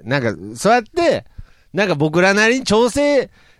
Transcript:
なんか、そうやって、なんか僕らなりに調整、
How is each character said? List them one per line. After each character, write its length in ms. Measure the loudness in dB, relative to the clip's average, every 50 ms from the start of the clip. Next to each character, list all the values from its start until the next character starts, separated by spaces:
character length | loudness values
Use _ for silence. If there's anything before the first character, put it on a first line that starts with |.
| -6
な 160 | -4 -4 -2
ん 20 |
か、 140 | -2 -4 -4 -6 -10 -16 -14
そ 140 | -4 0 2
う 40 | 2
や 60 | 2
っ 40 | 0
て、 420 | -2 -4 -2 0 0 0 -2 -4 -10 -18 -20 -20 -20 -20 _ _ _ -4
な 120 | -4 -2
ん 20 | -2
か 80 | 0
僕 260 | 0 -2 0 2 2
ら 140 | 2 2 2
な 120 | 2 2 2
り 120 | 0 0
に 60 | 0
調 240 | 0 2 2 2 2
整、 420 | 2 0 0 2 2 0 0 -2 -8 _ _ _ _ _